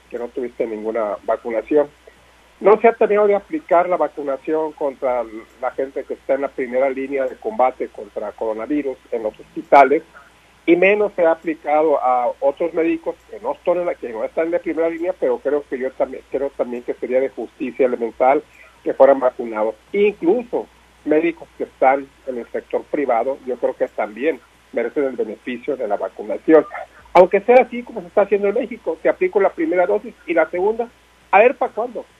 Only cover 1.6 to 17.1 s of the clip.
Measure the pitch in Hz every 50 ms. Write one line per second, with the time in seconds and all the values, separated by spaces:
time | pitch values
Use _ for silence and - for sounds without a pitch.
1.6 | 107 - 151 147 143 147 - _ _ - - _ _ _ _ _ _ _ _ -
2.6 | - 190 214 214 233 226 226 - 233 196 202 208 214 202 202 196 - - 160 151
3.6 | - - 175 170 175 180 180 160 151 147 - 156 143 143 135 131 - 165 156 156
4.6 | 156 151 151 - 156 139 131 - 143 127 123 123 117 113 107 110 113 - _ -
5.6 | 135 127 - - 135 135 - 147 127 - 123 - _ - 135 135 139 135 - -
6.6 | 135 120 123 127 135 139 131 135 135 135 143 135 131 127 113 - - 117 110 113
7.6 | 127 127 127 - 131 107 - - 110 101 - 107 107 104 - - 117 110 110 110
8.6 | 113 120 151 147 135 135 127 - - - 123 117 110 107 - - 110 - - -
9.6 | - - 156 143 139 135 139 165 - - - - - _ _ _ _ _ _ _
10.6 | _ - 175 175 185 196 208 208 208 196 - - 175 165 165 - - 170 156 -
11.6 | - 151 147 151 156 160 143 123 - 127 127 123 123 117 - - 139 139 143 -
12.6 | 175 160 165 175 165 165 165 165 - 170 160 - _ - 113 104 101 127 143 -
13.6 | - 180 175 175 175 175 135 - - 120 113 107 120 135 - 170 165 170 175 170
14.6 | 170 175 151 156 165 165 170 160 170 180 180 - 175 135 120 117 - 135 143 147
15.6 | 143 - 143 123 127 131 - - 139 131 131 - - _ - 131 139 139 - -
16.6 | 135 123 120 123 123 - 135 - - 120